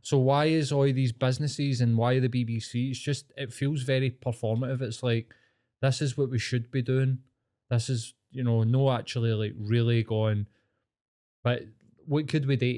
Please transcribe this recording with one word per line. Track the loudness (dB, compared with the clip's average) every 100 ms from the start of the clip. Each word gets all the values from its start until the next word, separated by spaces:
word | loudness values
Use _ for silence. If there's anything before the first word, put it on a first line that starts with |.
So | -2 2
why | 4 2 2
is | 2 0
all | 2
these | 2 2 -2
businesses | 0 -2 0 -4 -2 -2 0
and | 2 2
why | 2 2
the | 2
B | 0
B | -2 -4
C? | -6 -4 -4
It's | -4
just, | -4 -6 -8 -12
it | -12
feels | -4 -4 -2
very | 0 0 0
performative. | -4 -6 -4 -2 -2 -2 -4
It's | -6 -4
like, | -2 -2 -4 _ _ _ _ _
this | 0 2
is | -2 0
what | 0
we | -2
should | 0 -2 -2
be | -2
doing. | 0 2 2 -2 -8 _ _ _ -2
This | -2 0
is, | -4 -6 -14 _
you | -4
know, | 0 2
no | 4 4 2
actually, | 0 -2 -2 0
like, | 0 -2 -4
really | 0 2 4 2
going, | 2 0 2 0 -4 _ _ _ _ _ _ _ _ _
but | -2 -2 -6 -20 _ _ -2
what | -2 0
could | 0 2
we | 2
do | 0